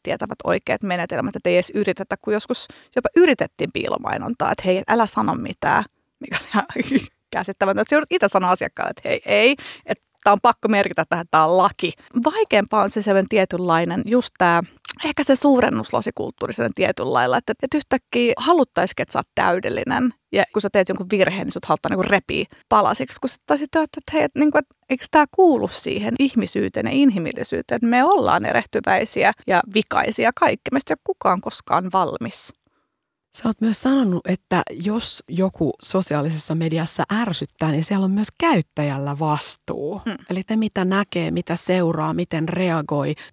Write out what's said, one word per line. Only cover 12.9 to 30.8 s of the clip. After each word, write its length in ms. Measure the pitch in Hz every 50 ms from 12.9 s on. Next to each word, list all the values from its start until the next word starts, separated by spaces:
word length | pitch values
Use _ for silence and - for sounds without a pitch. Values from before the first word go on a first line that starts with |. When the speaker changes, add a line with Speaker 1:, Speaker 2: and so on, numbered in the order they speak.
| - 220
Speaker 1:
sellainen 280 | 202 214 196 196 190 -
tietynlainen, 720 | - 208 190 - - 175 185 175 165 165 170 170 170 180 -
just 280 | 208 226 247 233 - - -
tää, 260 | 190 175 170 170 180 - - _ - - - - -
ehkä 200 | 311 285 - 285
se 120 | - 269
suurennuslasikulttuuri 1160 | 254 - 285 277 247 - - - 220 220 - - - 214 - - - - - - _ - 123 -
sellainen 200 | - 117 113 -
tietyllä 400 | - 185 - - - 113 131 127
lailla, 240 | 123 123 123 - 240
että, 160 | - - 226 - -
että 140 | 262 - 302
yhtäkkiä 560 | - - - 262 - _ - 240 240 233 214 -
haluttaisikin, 640 | - 302 349 339 262 - _ 170 180 190 - - -
että 100 | - -
sä 60 | 131
oot 80 | 123 - _
täydellinen. 800 | - 190 185 175 185 - - - - - - - - 254 247 - _ _ _
Ja 120 | - 196 196 - -
kun 80 | 214
sä 80 | 214 196
teet 180 | - 208 185 -
jonkun 200 | 190 190 185 185
virheen, 320 | - 196 185 - 185 196 175
niin 80 | 180
sut 140 | - 185 -
halutaan 260 | - 156 151 - -
niinku 200 | - 185 185 -
repii 340 | 202 185 - - 143 - 202 - - - _ _
palasiksi. 500 | 226 214 202 - 208 - 262 247 - -
Kun 100 | - 254
sä 80 | - - _
taisit 300 | - 294 277 302 277 -
ajatella, 260 | 330 311 - - 320
että 100 | - - -
hei, 100 | 311 302
et 80 | 285 -
niinku, 220 | 269 294 302 277 302
et 80 | 285 - _ _ - -
eikö 160 | 269 254 - -
tää 140 | - 311 294 -
kuulu 360 | - - 381 349 277 226 202 190
siihen 480 | - - - - - 202 208 226 233 -
ihmisyyteen 640 | 277 262 - 226 190 185 - 202 202 - - - -
ja 60 | 113 -
inhimillisyyteen, 840 | 269 285 269 196 185 165 - - - - - - 85 - - 240
että 120 | 233 233 233
me 160 | 240 247 262
ollaan 420 | 330 392 392 - - - 170 202
erehtyväisiä 880 | - - 233 - - - - - - 196 - - 220 - 196 - 196 214 - - -
ja 140 | 190 175 - 214 190
vikaisia 580 | 220 214 - - - - - 226 - - 233 247 -
kaikki. 320 | 349 - 214 - _ -
Meistä 200 | 254 277